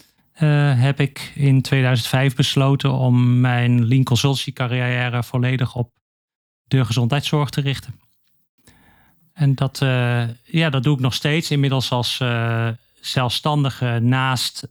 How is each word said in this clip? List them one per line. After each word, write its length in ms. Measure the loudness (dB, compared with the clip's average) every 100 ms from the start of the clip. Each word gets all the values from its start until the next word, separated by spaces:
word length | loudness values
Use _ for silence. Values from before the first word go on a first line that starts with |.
| _ _ _
eh, 480 | _ 2 4 4 2
heb 200 | 2 0
ik 320 | -4 -4 -16
in 280 | -2 2 2
tweeduizend 460 | 2 0 2 0 0
vijf 260 | 0 0
besloten 580 | 0 0 2 2 2 0
om 480 | 0 2 4 4 4
mijn 440 | 2 2 2 2 2
lean 180 | 2
consultancy 480 | 2 2 2 -2 -6
carrière 720 | -6 -4 -2 -2 -2 -2 -4
volledig 520 | -4 -2 -2 0 -2
op 180 | -4 -8 _ _ _ _ _ _ _
de 200 | _ 0
gezondheidszorg 640 | 0 0 0 0 -2 -2 -2
te 100 | -2
richten. 400 | -4 -6 -10 -20 _ _ _ _ _ _ _ _ _ _ _ _ _
En 220 | -2 0
dat, 280 | 2 -2 -2
eh, 400 | 0 2 0 0 -2 -6
ja, 260 | _ -2 0
dat 120 | 0
doe 120 | 0
ik 60 | 0
nog 140 | 0
steeds, 360 | -2 -2 -2 -2
inmiddels 400 | 0 0 0 -2
als, 300 | -2 -2 -4
eh, 480 | -2 -2 -2 -2 -2 -6 _ _
zelfstandige 1000 | -6 -2 0 -2 -2 0 0 -2 -2 0
naast, 640 | 2 2 0 -2 -4 -8 -16